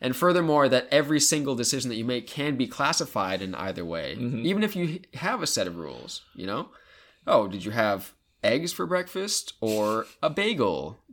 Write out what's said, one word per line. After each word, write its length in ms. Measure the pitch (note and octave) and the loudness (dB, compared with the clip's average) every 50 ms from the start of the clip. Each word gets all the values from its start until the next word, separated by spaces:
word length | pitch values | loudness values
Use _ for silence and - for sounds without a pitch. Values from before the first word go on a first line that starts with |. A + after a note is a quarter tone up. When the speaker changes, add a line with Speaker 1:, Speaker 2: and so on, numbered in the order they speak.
Speaker 1:
And 160 | - B2+ B2+ | -4 -4 0
furthermore, 520 | - F3 F3+ E3+ F3+ E3+ D#3 D3+ D3 C#3 B2+ | 2 4 4 4 4 4 4 6 6 6 6
that 200 | C3 A#2+ - - | 6 4 4 4
every 300 | C#3 D3+ D3 C#3+ D#3 C#3+ | 4 4 4 4 4 4
single 340 | C#3+ - D#3+ D3+ C#3 C#3 C3 | 4 4 2 2 0 0 0
decision 360 | A#2+ A#2+ - - C3+ A#2+ B2 | 0 0 0 0 0 -2 -2
that 60 | A#2 | -2
you 80 | A2 A2+ | -2 -2
make 220 | B2 B2 A#2+ - | -2 -2 -4 -6
can 300 | - - D3 C#3+ D3+ C#3 | -6 -6 -2 -2 0 0
be 100 | B2 B2+ | 0 -2
classified 720 | A2 - - C#3+ D3+ E3 - D#3 - - A2 F#2+ F#2 F#2+ F#2 | -2 0 0 2 2 2 0 -2 -2 -2 -2 0 0 -2 -2
in 120 | F#2+ F#2+ F2 | -4 -6 -6
either 300 | B1+ F#2 F#2+ F2+ F2 F2 | -4 -6 -6 -4 -6 -6
way, 320 | E2 E2 E2 D2 C2+ D2+ A2+ | -4 -4 -4 -4 -6 -6 -4
Speaker 2:
Mm-hmm. 280 | A#2+ B2 - A2+ - | -4 -4 -2 -2 0
Speaker 1:
even 160 | E3+ G3 G#3+ G#3+ | 0 0 0 0
if 100 | G#3+ G#3 | 0 -2
you 100 | F3+ F3 | -2 -4
h-, 200 | D#3 E3 F#3+ - _ - | -4 -4 -8 -12 _ -10
have 280 | - E3+ G3 B3+ G#3 | -6 -4 -2 -2 -2
a 40 | D#3+ | -2
set 200 | - - A2+ F#2+ F2+ | -2 -2 -2 -2 -4
of 80 | E2+ | -6
rules, 460 | E2+ D#2+ C#2+ B1+ A#1+ - - - - - _ - | -8 -10 -10 -12 -12 -12 -14 -14 -14 -16 _ -14
you 120 | - F2 | -10 -8
know? 240 | F#2+ G#2 C3+ - - - - - - - - - - _ _ _ | -6 -6 -6 -6 -10 -14 -20 -20 -20 -20 -20 -20 -20 _ _ _
"Oh, 200 | - F3 A#2+ G#2 F#2+ | 2 4 4 4 0
did 160 | F#2+ F#2+ F2+ | -4 -6 -6
you 80 | G#2 | -2
have 420 | G#2+ A#2 A2 G#2 G2+ F#2 - - - _ _ _ _ _ | 0 2 2 2 0 -2 -4 -10 -18 _ _ _ _ _
eggs 300 | - G#2 A#2+ D3 E3 F3 | 2 2 2 2 0 -2
for 140 | - - F3+ | -4 -4 -2
breakfast 680 | E3+ F3+ F3+ F3+ F#3 - F#3 G3 G#3+ G3+ - - - - _ | -2 -2 -2 -2 -4 -6 -6 -4 -2 -4 -4 -4 -6 -8 _
or 460 | A2 A2 G#2+ G#2+ G#2+ G#2+ A2 A2+ - - - _ | -2 0 2 2 2 2 0 -2 -4 -6 -4 _
a 80 | - D#3 | -2 0
bagel?" 680 | D3 G3 G3+ A3 A3+ D3 A2+ F#2+ D#2+ C2+ C#2 E2 A2 - _ - | 0 0 0 0 2 2 2 2 0 0 -4 -8 -10 -14 _ -16